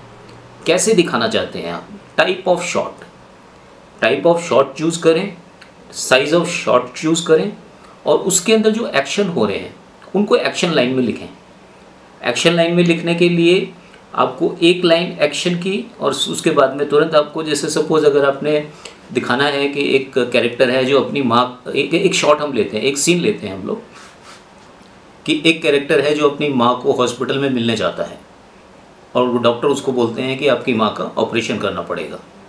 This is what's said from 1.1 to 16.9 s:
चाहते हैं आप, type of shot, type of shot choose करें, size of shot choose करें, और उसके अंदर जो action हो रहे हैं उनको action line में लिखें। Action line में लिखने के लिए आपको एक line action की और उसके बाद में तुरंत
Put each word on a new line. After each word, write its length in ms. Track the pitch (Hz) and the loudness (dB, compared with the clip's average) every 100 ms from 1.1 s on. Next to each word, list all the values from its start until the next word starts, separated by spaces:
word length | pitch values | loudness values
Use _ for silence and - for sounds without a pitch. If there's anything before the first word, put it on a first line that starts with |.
| 123 113 | 0 -2
चाहते 300 | 101 92 90 | -2 -4 -8
हैं 140 | 85 | -10
आप, 160 | 85 - - - - | -10 -12 -20 -8 -2
type 280 | 170 190 180 | 0 0 0
of 100 | 175 | -2
shot, 460 | - - - - - - - - - - - - - - | -2 -4 -6 -8 -20 -20 -20 -20 -20 -20 -20 -20 -20 -2
type 220 | 113 - 170 | 0 2 2
of 260 | 170 - | 2 2
shot 200 | 120 135 | 2 2
choose 280 | - 160 - | 0 -4 0
करें, 340 | 165 165 202 - - - - - - | 2 2 0 -10 -20 -20 -20 -20 -18
size 400 | - - 127 147 | -10 0 0 2
of 120 | 170 170 | 0 0
shot 420 | - - 120 127 - | -2 2 0 0 -6
choose 300 | 160 165 - | -2 0 2
करें, 260 | 160 202 - - - - - - | 2 2 -6 -16 -20 -20 -8 0
और 120 | 147 | 0
उसके 360 | 202 180 - | 0 -2 2
अंदर 160 | 220 220 | 2 2
जो 180 | 220 233 | 0 -2
action 400 | 139 - - 196 | -2 -2 -2 -2
हो 180 | 131 104 | 0 -2
रहे 120 | 90 | -2
हैं 160 | 92 - - - - | -8 -16 -20 -20 -6
उनको 220 | 190 208 240 | -2 2 0
action 340 | 143 - 175 | 0 -2 -2
line 240 | 151 123 | 0 0
में 80 | 131 | 0
लिखें। 260 | 120 80 90 - - - - - - - - - | -2 -4 -10 -18 -20 -20 -20 -20 -20 -20 -20 -10
Action 280 | - 120 170 | -6 0 2
line 220 | 170 170 | 2 2
में 100 | 175 | 4
लिखने 300 | 175 170 170 | 2 2 0
के 140 | 170 175 | 2 2
लिए 440 | 175 170 190 240 - - - - | 4 4 4 0 -8 -20 -20 -10
आपको 420 | - 127 - 170 - | -2 -2 0 -4 2
एक 220 | 170 175 | 2 4
line 340 | 175 170 175 - | 4 2 0 -2
action 340 | 147 - 180 | -2 0 -4
की 360 | 175 190 208 233 - | -4 -4 -4 -6 -6
और 100 | 143 | -4
उसके 400 | 131 - - 165 | -2 -4 -2 -2
बाद 240 | 143 131 | 2 2
में 140 | 143 | 0
तुरंत 260 | 147 | 0